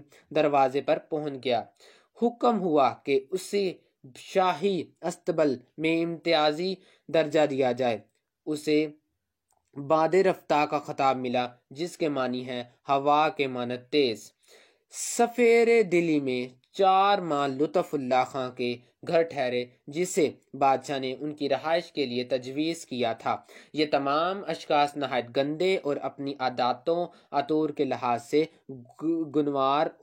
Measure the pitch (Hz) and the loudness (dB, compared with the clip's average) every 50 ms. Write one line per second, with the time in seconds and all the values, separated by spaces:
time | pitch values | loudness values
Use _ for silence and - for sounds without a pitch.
0 | 143 _ _ - _ - 147 156 151 147 143 139 135 131 127 143 139 - 160 160 | -4 _ _ -20 _ -4 0 2 2 4 4 4 4 4 2 0 0 0 0 -2
1 | - - 165 151 151 147 139 127 117 127 120 113 101 - _ _ _ - - _ | -2 -6 -6 -6 -4 -6 -6 -6 -2 0 0 0 -2 -4 _ _ _ -20 -20 _
2 | _ _ _ - 233 240 240 - - 240 226 202 180 175 151 147 135 120 113 - | _ _ _ -2 -2 -2 -2 0 0 2 2 2 0 2 2 4 4 2 2 -2
3 | - 143 135 135 135 - 180 185 - - - 202 196 180 151 - _ _ _ _ | -4 0 0 0 0 -2 -8 -8 -6 -4 -2 -2 -2 -2 -4 -8 _ _ _ _
4 | - 135 123 - - - - 190 185 180 175 143 175 202 190 165 117 - _ _ | -20 -20 -20 -20 -12 -4 0 2 2 2 2 0 0 -2 -2 -2 -4 -8 _ _
5 | - 175 175 - - - 175 160 156 147 127 123 - _ _ - 156 160 165 165 | -8 -8 -8 -6 -6 -4 0 2 2 2 2 -2 -6 _ _ -2 0 0 0 0
6 | 170 170 170 151 - 165 165 156 151 151 151 156 180 190 185 - _ _ _ _ | 0 -2 -4 -4 -2 0 2 4 4 2 0 0 -4 -4 -6 -6 _ _ _ _
7 | _ - 147 165 156 147 147 156 151 143 139 131 135 123 123 123 127 120 113 104 | _ -2 0 0 2 2 4 2 2 2 2 2 0 0 0 0 0 -2 -2 -2
8 | - _ _ _ _ _ _ _ - 156 151 147 - 151 151 151 156 151 151 _ | -6 _ _ _ _ _ _ _ -10 -8 -8 -6 -2 0 2 2 2 0 -4 _
9 | _ _ _ _ _ _ _ _ _ _ _ _ _ _ - 139 143 139 160 156 | _ _ _ _ _ _ _ _ _ _ _ _ _ _ -14 -8 -2 0 2 2
10 | 160 160 165 190 190 190 180 - - - 156 147 151 147 156 143 - - 147 - | 4 4 4 4 4 4 2 -2 -2 0 0 2 2 0 -2 -4 -4 -6 -4 0
11 | 139 135 131 127 127 123 120 123 123 120 123 _ _ - 135 139 170 170 - - | 0 0 0 0 -2 -2 -2 -2 -2 -2 -6 _ _ -18 -12 -8 -8 -8 -6 -4
12 | 170 156 143 135 127 123 123 127 127 131 127 123 120 - _ _ _ - 143 139 | -4 -2 -2 -2 -2 -2 -4 -6 -8 -8 -8 -10 -10 -12 _ _ _ 0 0 0
13 | 139 147 147 151 156 156 151 - 139 131 127 123 120 120 123 123 123 - - 147 | 2 4 4 4 4 2 2 -2 -4 -2 -2 -4 -4 -4 -6 -8 -6 -2 0 2
14 | 139 120 110 - - - _ _ _ _ - - _ _ _ _ _ _ - - | 2 2 0 -4 -10 -20 _ _ _ _ -20 -20 _ _ _ _ _ _ -12 -10
15 | - - - - 233 233 233 - 240 226 233 233 233 233 233 233 214 175 180 175 | -8 -6 -2 0 0 0 2 4 4 6 6 6 6 6 4 4 4 4 2 0
16 | 170 170 156 147 139 131 127 123 123 131 - _ _ _ - - 196 190 190 190 | 2 2 2 0 0 0 -2 -4 -4 -6 -10 _ _ _ -2 2 4 4 4 6
17 | 196 202 202 196 180 165 147 143 143 139 131 131 147 - - 185 165 - - 143 | 4 4 2 2 0 -2 -2 0 0 0 0 0 -2 0 0 0 -2 -2 -4 -6
18 | 131 123 127 127 127 - - 135 127 127 123 123 123 120 120 123 - _ _ _ | -2 0 2 2 0 0 -2 -6 -6 -6 -6 -4 -4 -4 -4 -6 -10 _ _ _
19 | - 131 175 170 165 165 - 143 131 123 123 123 123 123 _ _ _ - 139 160 | -6 0 0 0 0 0 -2 -4 -4 -2 -2 -4 -4 -6 _ _ _ -10 -4 -4
20 | 180 175 - 190 151 120 117 - _ _ - 135 139 135 135 - - - 143 135 | -4 -2 0 0 0 0 0 -4 _ _ -6 0 2 2 2 2 0 -4 -6 -4
21 | 135 131 131 107 143 151 147 - 143 135 135 127 135 156 170 175 170 - - 160 | -4 -6 -6 -6 -8 -10 -8 -4 -2 -2 -2 -2 -2 0 -2 -2 -2 -4 -4 -4
22 | 139 123 120 123 123 123 139 127 123 131 135 143 156 165 165 160 - - 131 120 | -4 -2 -2 -4 -4 -2 -4 -4 -4 -6 -6 -4 -4 -4 -4 -6 -8 -10 -6 -2
23 | 117 113 113 - - 127 113 - - - - - - _ - 147 156 151 151 139 | -2 -2 -2 -4 -4 -4 -4 -4 -6 -12 -20 -20 -20 _ -2 -2 -2 0 0 0
24 | 139 139 143 156 170 180 196 202 165 147 165 160 - - 160 143 143 143 - 151 | 0 0 0 0 0 -2 -4 -6 -6 -8 -8 -8 -4 0 2 2 2 2 0 -4
25 | 143 127 135 123 117 120 117 139 139 147 156 156 180 185 190 175 - 147 143 - | -6 -4 -2 -4 -4 -4 -2 -2 -2 -2 0 -2 0 0 0 0 0 -2 -4 -4
26 | - 139 - - 139 139 139 - 127 127 123 123 123 123 123 127 - 165 165 175 | -4 -8 -8 -8 -8 -8 -6 -4 -4 -4 -2 0 0 0 0 -2 -2 -2 -2 -2
27 | 175 170 - - _ - 143 143 143 151 156 156 156 147 147 - 143 131 127 120 | -2 -6 -8 -16 _ -6 -4 -2 -2 0 0 0 0 0 0 -2 -2 -2 -2 -2
28 | 127 123 120 113 - - 151 151 160 156 _ _ _ - 135 127 120 - _ - | -2 -2 -2 -2 -2 0 0 0 0 0 _ _ _ -18 -18 -18 -18 -20 _ -8
29 | 147 160 165 165 160 147 131 151 147 143 139 139 135 135 139 147 160 165 - - | -4 -4 -2 -2 -2 -2 -2 -2 0 0 0 0 2 2 2 2 0 -2 -2 -2